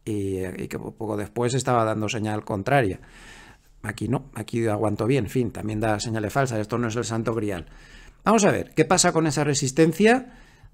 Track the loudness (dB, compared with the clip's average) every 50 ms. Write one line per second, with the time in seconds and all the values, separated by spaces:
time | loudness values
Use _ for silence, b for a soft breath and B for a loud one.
0 | -8 -6 -4 -4 -2 -2 -2 -4 -4 -6 -6 -8 -8 -8 -8 -8 -8 -10 -10 -8
1 | -6 -6 -4 -4 -6 -6 -4 -2 -2 0 0 -2 0 2 2 2 2 2 0 -2
2 | -2 -2 -2 -2 -2 -2 -4 -4 -4 -4 -4 -4 0 2 2 2 2 2 -2 -6
3 | B B B B B B B B B B B B B _ _ -12 -10 -10 -8 -6
4 | -2 -2 -2 -2 -4 -8 -12 -10 -10 -6 -4 -2 0 0 0 0 0 0 0 0
5 | 2 2 2 2 0 0 0 -2 -2 -2 -4 -6 -6 -4 -2 -2 0 0 0 0
6 | -2 -4 -2 -2 -2 -2 0 0 0 0 0 -4 -4 -2 -2 -2 -2 -2 -2 -2
7 | -4 -2 -2 -2 -2 -2 -2 -2 -2 -2 -4 -6 -8 b b b b b b b
8 | b b b b b 4 4 6 6 4 2 2 -2 -4 0 0 2 4 4 4
9 | 4 4 4 2 0 2 0 0 0 0 0 0 0 0 4 4 4 4 6 4
10 | 6 6 6 4 0 B B B B B B B B B